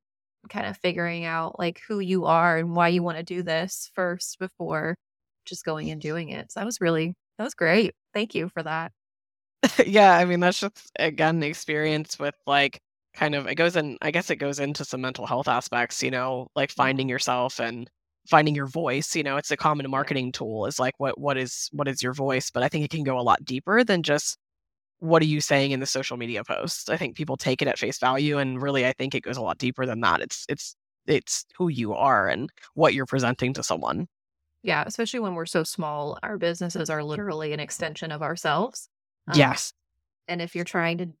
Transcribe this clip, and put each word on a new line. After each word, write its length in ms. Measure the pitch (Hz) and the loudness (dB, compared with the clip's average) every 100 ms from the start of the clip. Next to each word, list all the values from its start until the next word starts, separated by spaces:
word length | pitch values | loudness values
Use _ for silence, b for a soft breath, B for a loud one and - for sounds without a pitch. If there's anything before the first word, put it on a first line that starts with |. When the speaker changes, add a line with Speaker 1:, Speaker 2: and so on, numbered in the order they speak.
| _ _ _ _ - | _ _ _ _ -12
Speaker 1:
kind 180 | 208 202 | -8 -8
of 100 | 196 | -2
figuring 460 | 180 175 170 170 | -2 0 -2 -4
out, 340 | 165 165 165 - | -4 -4 -4 -2
like, 220 | 170 - - | -4 -4 -4
who 120 | 208 | -2
you 240 | 185 185 | 0 2
are 320 | 165 165 170 165 | 4 6 6 4
and 180 | 170 | 2
why 140 | 170 170 | 4 4
you 140 | 175 | 4
wanna 200 | 170 160 | 2 -4
do 200 | 170 180 | -6 -6
this 480 | 175 160 185 - - | -2 -2 -2 -6 -8
first 440 | - 180 180 - - | -4 -2 -2 -8 -8
before 580 | 185 - 165 156 156 175 _ _ _ _ | -10 -8 -4 -2 -2 -6 _ _ _ _
just 200 | - 180 | -16 -10
going 260 | 165 156 156 | -6 -4 -6
and 100 | 156 | -6
doing 300 | 151 165 151 | -6 -6 -6
it. 220 | 135 - | -10 -10
So 80 | - | -8
that 60 | 208 | -6
was 140 | - | -2
really, 340 | 170 160 165 - _ - | 0 2 0 -4 _ -8
that 60 | |
was 100 | 254 | -8
great. 400 | - 165 202 269 - _ | 0 4 4 2 -2 _
Thank 200 | 208 226 | -4 -2
you 140 | 170 170 | -4 -4
for 140 | 170 | -6
that. 300 | 156 160 165 - _ _ _ _ _ _ | -6 -6 -6 -14 _ _ _ _ _ _
Speaker 2:
<laughs> 240 | - - - | 2 4 6
Yeah, 300 | 208 196 170 | 10 10 10
I 80 | |
mean, 160 | 180 175 | 6 4
that's 200 | 180 185 | 2 2
just, 300 | 202 - - - | -2 -8 -12 -2
again, 420 | 160 151 160 165 | -2 2 2 2
the 60 | 147 | 0
experience 680 | 160 - 151 156 156 156 - | -4 -4 0 0 0 -4 -6
with, 160 | 143 - - | -6 -6 2
like, 340 | 143 139 - _ _ _ | 4 4 0 _ _ _
kind 200 | - 151 | -2 0
of, 120 | 143 120 | 0 -2
it 100 | 143 | 0
goes 200 | 170 170 | 2 2
in, 220 | 151 117 | -2 -4
I 80 | 156 | -2
guess 200 | 170 185 | -2 -2
it 60 | 139 | -2
goes 220 | 143 143 | -2 -2
into 240 | 143 147 | -4 -4
some 160 | 143 127 | -6 -6
mental 240 | 131 127 - | -6 -6 -4
health 220 | 123 - | -2 0
aspects, 540 | 123 - 120 120 - | -2 -2 -2 -2 -2
you 80 | 131 | -2
know, 380 | 127 131 127 131 - | -2 -2 -4 -4 -4
like, 140 | 139 | -2
Speaker 1:
Yeah. 40 | - | 2
Speaker 2:
finding 240 | 131 135 135 | 2 2 0
yourself 520 | 127 - 127 123 - | -2 0 0 0 -2
and 280 | 117 117 120 _ _ _ - | -6 -6 -12 _ _ _ 4
finding 260 | 160 151 | 6 6
your 120 | 143 139 | 2 -2
voice, 480 | 165 151 135 - 170 | -2 -2 -2 -2 -2
you 60 | |
know, 140 | 143 139 | -2 -2
it's 140 | - | -2
a 60 | 147 | 0
common 280 | 156 147 | 2 0
Speaker 1:
Yeah. 60 | 135 | -2
Speaker 2:
marketing 420 | 135 139 139 127 | -2 0 -2 -2
tool 340 | - 117 110 104 | -6 -6 -4 -4
is, 120 | 139 | -2
like, 160 | 131 - | -2 -2
what, 200 | 139 - | -4 -2
what 160 | 143 131 | -2 -2
is, 320 | 127 - - | -4 -6 -8
what 160 | 143 139 | -4 -4
is 140 | 131 | -2
your 120 | 127 | -4
voice? 360 | 139 135 131 - | -2 0 0 -2
But 120 | 120 | -2
I 60 | 135 | 0
think 160 | 156 | 0
it 60 | 147 | -2
can 140 | 160 | -4
go 140 | 135 127 | -2 0
a 40 | |
lot 220 | 120 - | 2 2
deeper 400 | - 131 175 220 | 0 -6 2 2
than 180 | 226 180 | 4 2
just, 360 | 151 147 - - _ _ _ _ _ _ | 2 0 -2 -8 _ _ _ _ _ _
what 220 | 160 165 | 4 4
are 40 | 156 | 6
you 140 | 151 | 2
saying 300 | - 139 139 | 2 2 2
in 100 | 131 | 0
the 60 | 139 | -2
social 300 | 135 131 123 | -4 -4 -6
media 260 | 117 107 | -6 -6
posts? 440 | - - 175 - - | -6 -4 -4 -6 -4
I 60 | 156 | -2
think 180 | 135 113 | -4 -6
people 200 | 147 131 | -6 -2
take 240 | 139 - | -2 0
it 60 | 139 | 0
at 100 | - | 0
face 200 | 110 - | -4 0
value, 400 | 127 135 147 143 | 2 2 2 0
and 220 | 131 127 | -2 -2
really, 240 | 143 139 127 | 0 2 2
I 60 | |
think 220 | - 135 | 0 -4
it 80 | 135 | -4
goes 140 | - 127 | -4 -4
a 40 | |
lot 160 | 101 - | -4 -2
deeper 280 | 127 123 127 | -2 -2 -4
than 140 | 113 | 0
that. 180 | 101 85 | 2 2
It's, 240 | - - - | 0 -8 -6
it's, 280 | - - - _ _ - | -8 -8 -16 _ _ 0
it's 400 | 139 - - - - | 0 0 -6 -8 -4
who 120 | 175 | -2
you 260 | 127 107 | 0 -2
are 340 | - 135 110 95 | 2 4 6 4
and 220 | 71 139 - B | 0 -4 -10 B
what 180 | 151 156 | 4 4
you're 120 | 117 131 | 4 0
presenting 480 | 135 120 127 123 | 0 2 0 -2
to 80 | 135 | -2
someone. 460 | - 82 60 76 175 _ _ _ _ _ | -2 -2 -2 -4 -6 _ _ _ _ _
Speaker 1:
Yeah, 220 | 208 151 214 | -2 0 -2
especially 340 | - 226 247 | -4 -4 -4
when 140 | 208 | -4
we're 120 | 170 165 | -4 -2
so 180 | 175 | -2
small, 540 | 160 - 151 147 147 - | -2 -4 -6 -4 -6 -6
our 140 | - 202 | -6 -2
businesses 540 | 170 170 175 175 160 | -2 -2 -4 -4 -2
are 120 | 156 | -4
literally 500 | 147 151 202 156 156 | -4 -4 -4 -4 -4
an 60 | 151 | -6
extension 520 | 143 - 160 156 160 | -6 -6 -6 -6 -8
of 80 | 151 | -6
ourselves. 680 | 151 170 160 147 247 - - _ _ _ - | -4 -2 0 2 0 -6 -18 _ _ _ 2
Um, 120 | 156 | 4
Speaker 2:
Yes. 340 | 135 - - - _ _ _ _ - | 4 2 -6 -12 _ _ _ _ -8
Speaker 1:
and 140 | 175 | -6
if 120 | 170 | -6
you're 100 | 175 | -6
trying 340 | 175 180 165 170 | -4 0 0 0
to 80 | 175 - | -4 -6